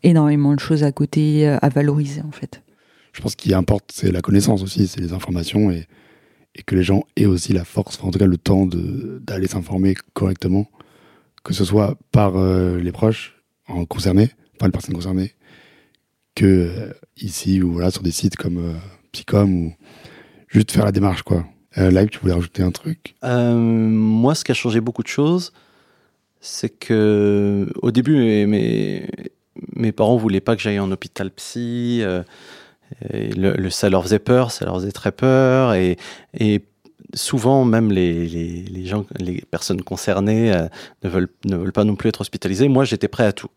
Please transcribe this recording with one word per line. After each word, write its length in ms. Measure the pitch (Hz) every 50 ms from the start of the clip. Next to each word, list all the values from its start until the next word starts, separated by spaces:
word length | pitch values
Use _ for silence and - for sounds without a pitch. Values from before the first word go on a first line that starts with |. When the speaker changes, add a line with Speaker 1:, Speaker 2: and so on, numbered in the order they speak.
Speaker 1:
énormément 540 | - 170 170 160 151 147 147 147 143 143 147
de 40 | 139
choses 240 | - - 160 151 151
à 80 | 143
côté, 560 | 135 - 151 - - 156 151 151 151 151 151
euh, 120 | 147 143 -
à 80 | - 143
valoriser, 540 | 131 147 147 147 143 151 147 139 139 151 151
en 80 | 151
fait. 320 | 147 - - - - - _ _ _ _ _ _ _ _ _ _ _
Speaker 2:
Je 80 | -
pense 140 | - 113 -
qu'il 180 | - - - 95
importe, 380 | 92 87 - 107 101 _ - -
c'est 180 | - - 95
la 100 | 90 90
connaissance 420 | 87 - 101 101 101 - 110 98 95
aussi, 240 | 95 - - 101
c'est 120 | 90 - -
les 140 | 92 85 87
informations 560 | 92 - - 90 90 85 - - 104 107 101
et, 160 | 87 82 80 _ _ _ _ _ _ _ _ _ _ _ _ _ _
et 80 | - -
que 100 | - -
les 80 | 92
gens 220 | 90 85 98 98 - _ _
aient 100 | - 110
aussi 260 | 101 92 90 - - 98
la 120 | 92 87
force, 340 | - - - 98 - - -
enfin, 80 | -
en 40 | 95
tout 60 | 85
cas 80 | 92 101
le 120 | 95 90
temps 280 | 85 _ - 101 95 98
de, 560 | 92 87 87 85 90 92 92 87 82 - - -
d'aller 220 | - 98 95 95
s'informer 480 | 92 - 101 85 82 95 92 95 98 95 - - _ _
correctement, 560 | - 101 95 95 - - 92 92 98 107 _ _ _ - _ _ _ _ _ _ _ _ _ _ _ _
que 100 | - 87
ce 100 | 90 101
soit 360 | 87 101 107 104 101 - - _ _
par, 240 | - 107 104 98 92
euh, 440 | 95 92 92 92 92 92 90 90 90
les 120 | 87 90
proches 480 | 85 - - 110 110 - - - _ _ _ _ _ _ _
en 180 | - - 87 85
concernés, 460 | 80 - - - 98 92 98 107 131 _ _ _ _ _
par 100 | _ -
les 40 | 95
personnes 240 | 90 92 - - 90
concernées, 400 | 85 87 95 92 92 92 104 _ _ _ _ - - _ _ _ _ _ _ _ _ _ _ _ _ _ _ _
que, 120 | - -
euh, 480 | 98 95 92 87 85 87 104 107 - - _ - _ _
ici 440 | - - 104 85 - - - 95 95
ou 120 | 92 87 85
voilà, 180 | 85 87 90
sur 100 | - -
des 80 | 98 85
sites 280 | 80 - - 101 87
comme, 200 | - - 90 87
euh, 160 | 87 85 85 80 82 92 98 - _ _ _
Psycom 420 | - - - - - 101 101 98 92
ou 200 | 87 82 80 80 _ _ - - - - - - - - _ _ _ _
juste 240 | _ - 107 107 -
faire 140 | - - 110
la 60 | 104
démarche, 300 | 98 110 101 98 90 -
quoi. 240 | - - 95 85 85 - _ _ _ _ _
Euh, 140 | - 95 92
Live, 180 | 90 92 101 107
tu 80 | -
voulais 160 | - - 95 87
rajouter 300 | 85 85 85 _ - 92
un 80 | 90
truc ? 420 | 87 - - 160 160 - _ - _ _ -
Speaker 3:
Euh, 300 | 127 123 117 120 120 117
moi, 800 | 117 117 113 113 113 110 110 110 110 110 110 110 113 117 135 156
ce 100 | 156 -
qui 80 | -
a 40 | 127
changé 260 | - - 123 107 117
beaucoup 220 | 110 123 120 - 113
de 40 |
choses, 460 | - - - 143 156 175 185 175 - _ _ _ _ _ _ _ _ _ _ _ _ _ _ _ _ _ _
c'est 280 | _ - - - - 117
que, 1000 | _ _ - - 117 110 107 107 107 104 104 101 101 101 101 101 101 101 98 - - -
au 100 | - 120
début, 240 | 110 123 123 143 156
mes, 300 | 143 120 113 107 104 104
mes, 640 | 101 107 104 - 113 113 107 104 101 - - - - - - - - _ _ _ _ _ - - - -
mes 160 | 120 117 110
parents 240 | 101 - 113 107 123
voulaient 240 | 120 110 113 95 95
pas 160 | - - 117
que 60 | 104
j'aille 180 | - 110 104 101
en 100 | 98 95
hôpital 420 | 95 92 - - _ - 98 95
psy, 680 | _ - - - - 120 120 117 120 120 120 120 120 117
euh, 220 | 110 95 92 90 87 _ - - - - - - - _ _ _ _ _ - _ - - -
et 160 | 110 107 110 110
le, 220 | - 95 98 -
le, 120 | - 95 92
ça 200 | 90 - - 104
leur 140 | 92 95 87
faisait 160 | 90 104 104
peur, 320 | - - 123 127 127 117
ça 120 | - - 101
leur 120 | 92 92
faisait 180 | 92 92 101 -
très 180 | - - 104
peur, 600 | - - - 131 131 131 131 131 127 131 131 123 107
et, 240 | 92 92 90 87 - - - - - - _ -
et 300 | - 113 107 104 101 - _ _ _ _ _ _ _ - - -
souvent, 520 | - - - - 131 107 127 135 139 131
même 260 | 120 110 113 113 107
les, 340 | 101 92 90 87 85 85 85
les, 360 | 85 82 85 82 87 87 85 92
les 220 | 95 95 92 92
gens, 200 | 90 101 107 101 - - -
les 240 | 92 87 90 92 - _
personnes 300 | - 82 - - 95 87
concernées, 720 | 90 - 92 92 - - 95 98 98 104 110 113 117 113 98
euh, 140 | 87 82 87 - - - - _ _ -
ne 60 | 95
veulent, 200 | 85 92 92 92 _ _ -
ne 120 | 98 95
veulent 160 | 87 90 95 -
pas 100 | - 104
non 140 | 107 104
plus 100 | - -
être 140 | 113 104 -
hospitalisées. 480 | 101 - - - - 95 95 92 131 143
Moi, 160 | 131 131 135
j'étais 240 | 127 117 98 - -
prêt 160 | - - 120
à 80 | 104 98
tout 160 | - - - _